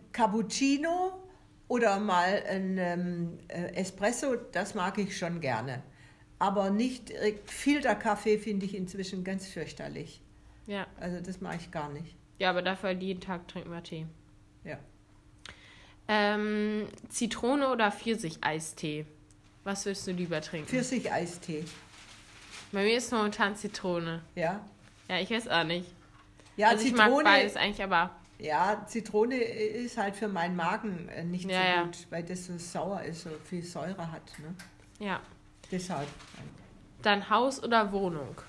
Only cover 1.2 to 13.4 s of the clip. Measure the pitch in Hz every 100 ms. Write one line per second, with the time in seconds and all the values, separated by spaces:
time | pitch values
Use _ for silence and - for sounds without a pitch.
1.2 | - - - - - 247 226 196 208 175
2.2 | 180 202 - 190 190 190 175 175 175 175
3.2 | 170 - - - 175 - 185 - 208 240
4.2 | 277 233 - 240 311 202 185 202 190 -
5.2 | 170 170 139 110 131 127 - - - -
6.2 | - - 190 202 196 208 254 254 - -
7.2 | 214 214 - - 277 294 247 208 226 202
8.2 | 220 208 220 196 190 196 180 196 185 190
9.2 | 185 190 - 170 147 - 147 147 - -
10.2 | - - - - - 202 - - 180 175
11.2 | 180 185 180 165 - 160 147 143 170 -
12.2 | - - 185 180 185 190 196 185 190 185
13.2 | 190 175